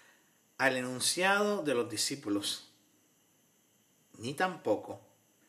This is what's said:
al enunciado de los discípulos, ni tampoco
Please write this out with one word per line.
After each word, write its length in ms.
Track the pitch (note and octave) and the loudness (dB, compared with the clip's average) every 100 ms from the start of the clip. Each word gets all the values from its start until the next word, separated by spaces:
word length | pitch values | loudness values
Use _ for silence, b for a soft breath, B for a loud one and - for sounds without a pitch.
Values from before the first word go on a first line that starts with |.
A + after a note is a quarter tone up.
| B B B B _ - | B B B B _ 0
al 180 | C3+ B2+ | 2 2
enunciado 880 | B2+ B2+ - - F#3+ G3+ G#3 G#3 | -2 -2 0 2 4 4 2 0
de 100 | D3+ | 2
los 160 | B2 A2 | 0 0
discípulos, 840 | G#2+ - C#3 G#2+ G2+ G2+ - - _ _ _ _ _ _ _ _ _ _ _ _ _ _ - | -2 -2 -2 -2 0 -2 -6 -10 _ _ _ _ _ _ _ _ _ _ _ _ _ _ -12
ni 160 | A#2 | -8
tampoco 680 | C#3+ F#3 E3+ A#2+ G2+ - G#2 - _ _ _ | -2 -2 -2 0 0 -2 -14 -18 _ _ _